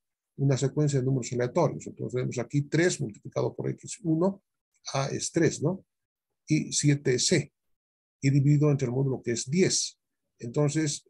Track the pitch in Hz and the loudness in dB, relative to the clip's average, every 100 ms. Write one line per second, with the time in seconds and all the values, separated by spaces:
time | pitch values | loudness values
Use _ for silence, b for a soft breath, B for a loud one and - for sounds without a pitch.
0 | _ _ _ - 139 131 135 143 151 139 | _ _ _ -2 2 2 0 0 0 2
1 | 127 135 117 120 123 175 151 147 - - | 0 -2 -2 -4 -2 2 0 0 -12 -10
2 | 127 123 131 127 117 143 143 151 175 180 | -6 -4 -4 -4 -2 -2 0 2 2 0
3 | 123 - - - 127 - 135 127 - - | -6 -8 -10 -4 -4 -4 -6 -6 -12 -10
4 | 170 160 185 196 _ _ _ _ - - | -2 0 0 -2 _ _ _ _ -8 -4
5 | 139 127 - - 151 - 135 190 _ _ | -4 -4 -4 2 2 2 -2 -4 _ _
6 | _ _ _ _ - 151 - - 147 143 | _ _ _ _ -2 -2 0 0 2 2
7 | 139 123 - 170 - _ _ _ _ _ | 2 0 2 2 0 _ _ _ _ _
8 | _ _ 139 139 135 147 151 135 131 123 | _ _ 2 4 4 4 4 2 0 -2
9 | 139 120 117 117 - 165 165 - - - | -2 -2 -4 -4 -2 2 2 2 -4 -10
10 | _ _ _ _ 120 123 147 147 156 143 | _ _ _ _ -6 0 0 0 -2 -4
11 | _ | _